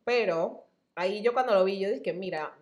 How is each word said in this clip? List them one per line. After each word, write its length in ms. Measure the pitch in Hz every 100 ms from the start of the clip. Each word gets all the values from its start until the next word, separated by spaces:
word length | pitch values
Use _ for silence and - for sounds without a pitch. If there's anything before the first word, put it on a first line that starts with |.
Pero 640 | - 240 202 165 190 - - _ _ -
ahí 260 | 185 208
yo 120 | 226
cuando 200 | 240 254
lo 100 | 202
vi, 160 | 190 196
yo 100 | 196
dije, 220 | 262 185
mira, 400 | 175 185 160 151 -